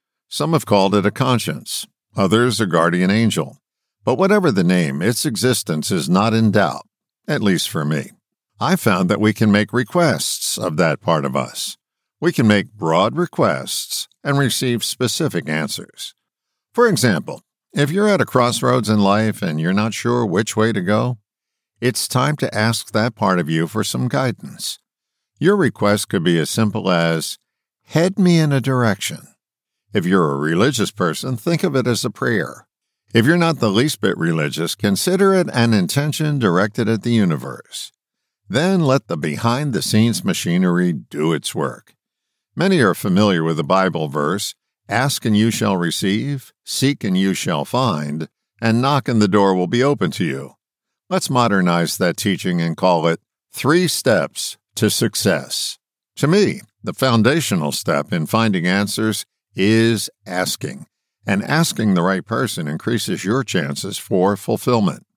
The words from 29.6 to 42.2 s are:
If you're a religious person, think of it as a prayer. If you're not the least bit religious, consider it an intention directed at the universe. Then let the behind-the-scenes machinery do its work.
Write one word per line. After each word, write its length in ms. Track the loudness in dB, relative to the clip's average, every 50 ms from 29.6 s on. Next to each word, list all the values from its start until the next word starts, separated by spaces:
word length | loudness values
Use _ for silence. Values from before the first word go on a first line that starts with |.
| _ _ _ _ _ _ -2
If 120 | 0 2
you're 260 | 4 4 4 4 2
a 60 | 0
religious 520 | -2 -2 0 2 2 2 2 2 0 -2 -4
person, 460 | -2 -2 -2 -2 -2 -4 -6 -6 -6
think 300 | -4 -2 -2 -2 0 0
of 100 | 0 0
it 100 | 0 0
as 200 | 0 -2 -2 -2
a 40 | -6
prayer. 560 | -6 -4 -2 0 0 0 -2 -4 -8 -16 -20 _ _ _ _ _ _ _ _ _ 2
If 120 | 2 4
you're 100 | 4 4
not 240 | 4 2 0 0 0
the 100 | 0 0
least 300 | 2 2 2 0 -2 -2
bit 180 | -2 -2 0
religious, 560 | 0 0 0 0 0 -2 -2 -2 -4 -4 -6 -4
consider 600 | -2 0 0 0 0 0 0 2 2 4 4 4
it 160 | 2 0 0
an 220 | 0 0 2 4 4
intention 640 | 2 2 0 -2 -2 -2 -2 -2 -2 -2 -2 0 2
directed 480 | 2 2 4 2 2 0 0 -2 0
at 140 | 0 0 -2
the 100 | 0 0
universe. 800 | 2 2 2 2 0 -2 -4 -10 -12 -14 -16 _ -14 -14 -14 -14 _ _ _ _ _ _ _ _ _ _ _
Then 380 | -4 -2 0 2 2 2 2 2
let 240 | 4 2 2 _ -2
the 80 | -6
behind-the-scenes 1080 | -4 -4 -4 -4 -2 -2 -2 0 0 -2 -2 -2 -4 -2 2 2 4 4 4 2 -2 -2
machinery 680 | -4 -4 -2 -2 0 0 2 2 2 2 2 2 0 0
do 400 | -2 -8 _ -8 -4 -2 0 0
its 200 | -2 -4 -6 -6
work. 400 | -4 -4 -4 -6 -10 _ _ _ _ _ _ _ _